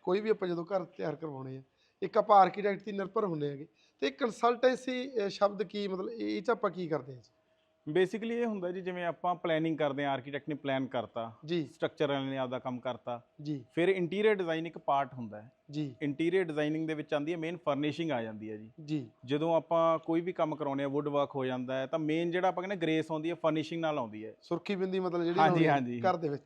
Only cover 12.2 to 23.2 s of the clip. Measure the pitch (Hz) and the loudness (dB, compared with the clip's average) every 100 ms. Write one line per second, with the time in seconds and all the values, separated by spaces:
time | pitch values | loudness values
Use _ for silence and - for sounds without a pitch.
12.2 | 135 135 131 127 131 123 127 117 - 120 | -2 -2 -2 -4 -6 -6 -6 -6 -8 -10
13.2 | - - 147 143 117 - 175 190 170 190 | -10 -12 -8 -8 -6 0 2 2 0 2
14.2 | 214 208 175 160 165 165 - 139 135 131 | 4 4 0 -2 -4 -6 0 0 0 -6
15.2 | 113 107 107 _ - 147 147 117 147 139 | -12 -12 -16 _ -10 -6 -6 -4 -4 0
16.2 | 165 185 175 151 151 156 160 151 151 151 | 0 2 0 0 0 0 -2 -4 -2 -2
17.2 | 147 175 160 175 - 139 147 147 165 127 | -2 -4 -4 -4 0 0 0 0 -2 -2
18.2 | 113 110 110 107 110 - 147 151 117 - | -4 -8 -8 -10 -12 -14 -6 -4 -6 -10
19.2 | 123 147 160 165 151 165 165 160 - 165 | -2 0 2 2 2 2 4 2 2 0
20.2 | 175 175 160 147 143 139 139 139 147 143 | 0 -2 -2 0 -2 -2 -2 -2 0 0
21.2 | 139 139 131 127 127 131 135 160 151 156 | 0 0 -2 -2 -4 -4 -2 -2 0 0
22.2 | 170 170 185 180 185 202 160 160 156 160 | 0 0 0 0 -4 -2 0 0 0 -2